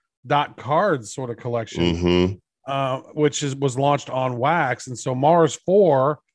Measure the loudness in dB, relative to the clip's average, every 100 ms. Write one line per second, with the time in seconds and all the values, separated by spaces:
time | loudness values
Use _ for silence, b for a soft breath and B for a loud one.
0 | _ _ -2 -2 -2 -6 -2 0 2 -2
1 | -6 -10 -10 -8 -6 -6 -6 -2 0 2
2 | 2 2 2 -2 _ _ -8 -4 -4 -4
3 | -8 -2 0 0 -6 -2 -4 0 0 0
4 | -2 -4 -2 -2 0 0 0 -4 -8 -8
5 | -6 0 4 4 4 0 0 4 6 4
6 | 2 -2 _